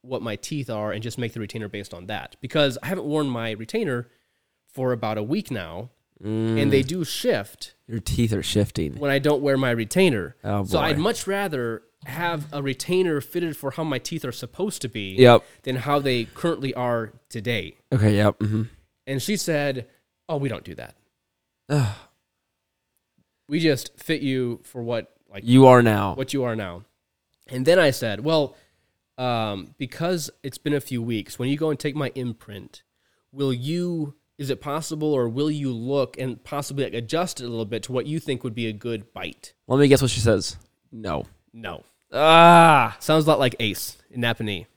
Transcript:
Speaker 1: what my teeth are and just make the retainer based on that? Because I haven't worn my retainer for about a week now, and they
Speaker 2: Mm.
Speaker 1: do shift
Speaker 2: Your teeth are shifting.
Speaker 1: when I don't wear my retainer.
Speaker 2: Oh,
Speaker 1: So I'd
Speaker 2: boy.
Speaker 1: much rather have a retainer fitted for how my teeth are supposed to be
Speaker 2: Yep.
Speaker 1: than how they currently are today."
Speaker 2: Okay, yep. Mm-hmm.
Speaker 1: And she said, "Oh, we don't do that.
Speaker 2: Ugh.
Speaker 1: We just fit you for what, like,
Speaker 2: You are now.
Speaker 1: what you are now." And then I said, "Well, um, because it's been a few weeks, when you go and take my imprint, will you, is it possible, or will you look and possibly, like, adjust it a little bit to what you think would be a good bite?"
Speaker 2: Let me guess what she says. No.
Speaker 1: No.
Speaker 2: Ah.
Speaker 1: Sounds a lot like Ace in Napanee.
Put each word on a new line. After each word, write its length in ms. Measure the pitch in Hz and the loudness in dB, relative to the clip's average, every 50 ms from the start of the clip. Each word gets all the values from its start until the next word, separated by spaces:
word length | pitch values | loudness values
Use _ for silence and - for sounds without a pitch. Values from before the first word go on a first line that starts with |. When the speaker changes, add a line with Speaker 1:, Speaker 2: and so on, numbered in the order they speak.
Speaker 1:
what 180 | _ 123 131 120 | _ -8 -10 -8
my 120 | 113 117 104 | -6 -8 -8
teeth 340 | 101 - - 156 147 127 113 | -8 -8 -8 -8 -8 -6 -6
are 220 | 117 107 107 107 | -6 -6 -4 -6
and 100 | 95 104 | -6 -6
just 160 | 107 117 - - | -8 -10 -8 -6
make 140 | 120 110 | -8 -8
the 80 | - 117 | -6 -8
retainer 280 | 107 101 - 117 107 101 | -10 -10 -10 -10 -10 -10
based 260 | 90 101 98 - - | -10 -12 -12 -12 -16
on 120 | 85 90 | -18 -12
that? 300 | 95 107 98 64 - - _ | -10 -10 -10 -10 -14 -18 _
Because 360 | - 127 - 156 147 139 123 120 | -16 -6 0 0 0 0 0 -4
I 40 | - 143 | -8 -8
haven't 180 | 190 185 113 | -6 -6 -4
worn 220 | 143 147 156 147 139 | -4 -2 -2 -2 -2
my 240 | 123 117 113 113 | -4 -4 -6 -6
retainer 560 | 110 104 110 - - 220 226 160 127 120 120 _ _ _ _ _ _ _ _ _ _ _ _ | -6 -8 -10 -6 -4 -4 -2 -2 -4 -4 -6 _ _ _ _ _ _ _ _ _ _ _ _
for 260 | _ _ 131 131 127 | _ _ -4 -2 -2
about 240 | 123 113 113 110 110 107 | -2 -2 -2 -4 -2 -4
a 40 | |
week 280 | 107 110 156 214 - - | -2 -2 -2 -4 -4 -6
now, 400 | 127 104 87 80 82 90 110 123 _ _ _ _ _ _ | -8 -8 -8 -8 -10 -12 -14 -14 _ _ _ _ _ _
and 520 | - 104 107 110 113 113 113 110 - 143 | -8 -4 -2 -2 0 0 2 2 2 4
they 100 | 139 135 | 4 2
Speaker 2:
Mm. 40 | 135 135 | 2 0
Speaker 1:
do 160 | 165 185 165 | -4 -6 -4
shift 720 | - - - - 247 208 113 98 - - _ - - _ _ _ | -6 -6 -2 0 0 0 0 -2 -8 -14 _ -18 -18 _ _ _
Speaker 2:
Your 120 | - 117 113 | -8 -8 -6
teeth 320 | - - - - 120 113 | -4 -2 0 0 2 0
are 100 | 110 98 | 0 -2
shifting. 540 | - - - 107 101 - - - 82 73 69 | -2 0 0 0 0 0 -2 -4 -4 -4 -4
Speaker 1:
when 140 | - 143 139 | -4 -2 0
I 80 | 139 139 | 0 2
don't 220 | 135 147 147 127 | 2 2 0 2
wear 140 | 143 143 135 | 2 0 2
my 140 | 135 135 127 | 2 2 0
retainer. 680 | 120 117 113 113 - 180 190 180 127 104 85 - - _ - | 0 -2 -4 -2 2 2 4 4 2 0 -4 -6 -12 _ -4
Speaker 2:
Oh, 200 | 101 101 104 98 | -2 -2 -2 -2
Speaker 1:
So 140 | 95 - 160 | 0 0 0
I'd 160 | 147 160 151 | 0 0 0
Speaker 2:
boy. 60 | 147 | 0
Speaker 1:
much 240 | 160 214 233 - - | 0 -2 -2 -2 -4
rather 560 | 190 196 196 202 190 151 131 120 117 113 - _ _ _ _ - | -4 -4 -4 -4 -4 -4 -4 -4 -6 -6 -8 _ _ _ _ -18
have 420 | - 127 160 175 170 170 156 147 151 | -14 -8 -6 -4 -4 -4 -4 -8 -8
a 100 | 147 147 | -8 -6
retainer 580 | 139 139 131 - - - 180 185 185 175 156 143 | -4 -4 -6 -6 -4 -2 0 0 2 2 0 -2
fitted 360 | 123 - - 175 175 165 147 | -4 -4 -6 -4 -4 -4 -6
for 160 | - - 180 | -6 -8 -8
how 120 | 175 - 160 | -6 -4 -4
my 140 | 151 139 127 | -4 -4 -4
teeth 260 | - - 165 156 - | -6 -6 -8 -8 -8
are 80 | 131 | -8
supposed 500 | 120 - - 120 - - 185 208 - - | -10 -10 -14 -14 -8 -6 -6 -6 -6 -8
to 60 | - 123 | -10 -8
be 260 | - 110 101 95 95 | -8 -8 -8 -6 6
Speaker 2:
Yep. 280 | 95 127 120 120 101 - - - _ | 8 10 10 10 8 4 -2 -20 _
Speaker 1:
than 140 | _ 131 127 | _ -6 -6
how 220 | 123 113 143 143 147 | -6 -2 -2 -2 0
they 240 | 139 139 127 120 117 | 0 0 -2 -2 -4
currently 480 | - - - - 170 165 - 135 135 - | -6 -10 -6 -4 -4 -4 -2 -4 -6 -4
are 380 | 127 123 123 120 117 113 107 - _ _ _ | -4 -2 -2 -2 -2 -4 -6 -12 _ _ _
today." 480 | - 120 98 120 120 104 82 85 - _ _ _ | -12 -8 -6 -4 -4 -4 -4 -8 -14 _ _ _
Speaker 2:
Okay, 240 | - - 104 107 104 | 0 2 4 4 4
yep. 220 | 98 104 104 - _ | 4 4 2 2 _
Mm-hmm. 240 | 107 104 107 110 110 113 - _ _ _ _ _ _ | -4 -2 -2 -2 -4 -6 -10 _ _ _ _ _ _
Speaker 1:
And 140 | - 135 135 | -8 -6 -6
she 140 | - - 214 | -4 -4 -4
said, 500 | 196 - - 160 147 143 143 135 127 117 _ _ _ _ _ _ _ _ - | -4 -2 -2 -2 -2 -2 -2 -4 -6 -10 _ _ _ _ _ _ _ _ -6
"Oh, 80 | 165 | -6
we 120 | 143 139 135 | -4 -4 -4
don't 160 | 110 85 - | -6 -8 -10
do 100 | - 85 | -14 -14
that. 200 | - 58 55 _ _ _ _ _ _ _ _ _ _ _ _ _ _ _ - | -14 -16 -18 _ _ _ _ _ _ _ _ _ _ _ _ _ _ _ -2
Speaker 2:
Ugh. 260 | 143 147 131 104 104 - - _ _ _ _ _ _ _ _ _ _ _ _ _ _ _ _ _ _ _ _ _ _ _ _ _ _ _ _ - | 0 0 0 0 -2 -8 -16 _ _ _ _ _ _ _ _ _ _ _ _ _ _ _ _ _ _ _ _ _ _ _ _ _ _ _ _ -4
Speaker 1:
We 120 | 143 170 | -2 2
just 380 | 165 160 143 120 - - _ - | 2 2 2 2 -2 -12 _ -14
fit 240 | - - 160 151 | -4 -4 -4 -2
you 380 | 131 139 131 131 127 120 117 - | 0 -2 0 0 -2 -2 -4 -8
for 200 | _ - - 127 | _ -16 -12 -10
what, 320 | 117 117 120 113 107 _ _ _ _ _ | -6 -4 -4 -4 -6 _ _ _ _ _
like, 120 | 101 101 104 | -16 -10 0
Speaker 2:
You 220 | 117 123 131 131 | 6 10 12 12
are 160 | 131 127 123 | 12 12 10
now. 320 | 120 113 107 101 101 98 82 | 8 6 4 2 0 -2 -4
Speaker 1:
what 180 | - 131 - | -6 -6 -4
you 120 | - 139 127 | -4 -4 -2
are 120 | 123 113 | -4 -4
now." 280 | 110 104 92 87 87 110 _ _ _ _ _ _ _ _ _ _ _ _ - | -6 -8 -8 -10 -14 -18 _ _ _ _ _ _ _ _ _ _ _ _ -10
And 180 | 131 127 131 | -6 0 2
then 120 | 143 175 190 | 4 6 6
I 120 | 170 143 | 6 4
said, 340 | 123 - 127 113 101 98 127 | 2 0 -4 -6 -6 -4 -2
"Well, 320 | 151 165 156 143 127 - _ _ _ _ _ _ _ _ _ _ _ _ - | 0 0 0 0 -2 -6 _ _ _ _ _ _ _ _ _ _ _ _ -6
um, 560 | 127 123 120 113 110 107 101 98 92 - _ _ | -4 -2 -2 -2 -4 -4 -6 -8 -10 -14 _ _
because 520 | 143 131 - - 160 160 147 135 147 - _ _ | -12 -12 -8 -6 -4 -2 -2 -4 -4 -8 _ _
it's 160 | - 139 - - | -14 -14 -14 -8
been 140 | _ 151 147 | _ -2 -2
a 60 | 143 | -2
few 220 | 131 - 131 120 | -2 -4 -6 -6
weeks, 360 | 117 117 117 107 98 - - - | -4 -2 -4 -4 -4 -8 -8 -6
when 100 | 123 131 | -4 -4
you 80 | 143 | -2
go 120 | 147 160 156 | -2 -2 -2
and 80 | 151 - | -2 -2
take 160 | - 151 135 | -4 -6 -4
my 160 | 151 143 127 - | -4 -6 -6 -6
imprint, 680 | 135 127 120 110 _ - - 101 98 - - - - _ _ _ _ _ _ _ _ _ _ | -6 -8 -8 -8 _ -16 -18 -16 -16 -16 -18 -20 -20 _ _ _ _ _ _ _ _ _ _
will 220 | - 135 143 135 | -6 -4 -2 -2
you, 600 | 127 120 123 143 165 175 175 175 175 165 151 143 143 _ _ _ _ - | -2 -2 -4 -4 -4 -4 -4 -4 -4 -4 -6 -8 -10 _ _ _ _ -12
is 100 | 143 131 | -6 -6
it 100 | 135 - | -6 -6
possible, 520 | - 151 143 156 156 - 165 156 156 151 | -6 -6 -6 -6 -6 -8 -6 -4 -2 0
or 160 | 151 135 123 117 | 0 0 0 0
will 220 | 113 131 143 156 | -2 -2 -2 -2
you 220 | 151 147 143 135 | -2 -2 -4 -4
look 440 | 123 113 117 127 139 143 135 135 - - | -4 -6 -4 -2 0 0 -2 -2 -4 -8
and 240 | 131 127 117 - | -8 -8 -8 -10
possibly, 420 | _ - - 143 143 - 147 139 131 | _ -8 -8 -8 -8 -6 -4 -4 -4
like, 100 | - - | -4 -4
adjust 460 | 117 120 107 - 160 180 180 - - | -8 -6 -4 -2 -2 -2 -4 -6 -10
it 40 | 127 | -10
a 40 | 120 | -8
little 180 | 117 113 113 | -6 -6 -6
bit 160 | 98 120 110 - | -6 -6 -8 -8
to 80 | - | -4
what 140 | 127 127 - | -6 -4 -4
you 120 | 147 151 160 | -4 -6 -6
think 240 | - - 135 117 | -4 -6 -6 -6
would 120 | - 127 110 | -6 -8 -6
be 120 | 120 117 | -4 -6
a 60 | 110 | -6
good 400 | 107 101 - 120 117 107 104 _ | -6 -6 -8 -8 -8 -8 -8 _
bite?" 400 | _ 95 92 82 - _ - - _ _ _ - | _ -12 -12 -12 -12 _ -20 -20 _ _ _ 0
Speaker 2:
Let 100 | 120 139 | 4 6
me 80 | 143 135 | 8 8
guess 120 | 139 131 | 8 6
what 80 | 135 120 | 6 0
she 100 | - - | 0 2
says. 360 | 107 117 107 90 85 - - - - _ _ _ _ _ | 2 4 4 2 0 -4 -10 -12 -20 _ _ _ _ _
No. 360 | - 113 107 98 78 71 - - _ _ _ _ | -18 -12 -8 -6 -6 -6 -6 -10 _ _ _ _
Speaker 1:
No. 320 | _ 113 113 98 85 - _ _ _ _ _ _ | _ -16 -14 -14 -14 -14 _ _ _ _ _ _
Speaker 2:
Ah. 840 | - 127 147 160 160 165 170 170 170 170 165 170 156 139 120 104 98 - | -2 2 4 8 10 10 12 12 12 12 10 10 8 6 4 2 -2 -6
Speaker 1:
Sounds 260 | - - 156 160 151 | -2 2 2 2 4
a 20 | 156 | 4
lot 100 | 156 110 | 4 4
like 180 | 139 127 120 - | 2 0 0 -2
Ace 380 | 117 107 92 - - - - _ _ _ | -4 -4 -4 -4 -10 -12 -14 _ _ _
in 100 | - 123 | -8 -4
Napanee. 460 | 120 117 117 - 117 107 101 120 - _ _ | -2 -2 -2 -2 -4 -6 -6 -6 -10 _ _